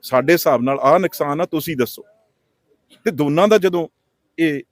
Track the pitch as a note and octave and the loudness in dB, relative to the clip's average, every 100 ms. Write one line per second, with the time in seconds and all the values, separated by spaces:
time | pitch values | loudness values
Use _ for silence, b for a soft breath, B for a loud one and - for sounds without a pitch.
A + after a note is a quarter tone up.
0 | - C3 C3+ E3+ - B2+ B2 C#3 C3 E3+ | 0 0 2 2 2 0 0 0 2 4
1 | F3+ - D3 D3 F3+ D#3+ D3 D3 A#2+ - | 2 -4 -6 -4 -4 -4 -6 -4 -4 -4
2 | - _ _ _ _ _ _ _ _ _ | -20 _ _ _ _ _ _ _ _ _
3 | - D3+ D3 D3+ G3+ G#3+ F#3 F3 D#3+ _ | -8 -4 -2 2 4 4 2 -2 -6 _
4 | _ _ _ - E3 C#3+ - | _ _ _ -4 -2 -2 -10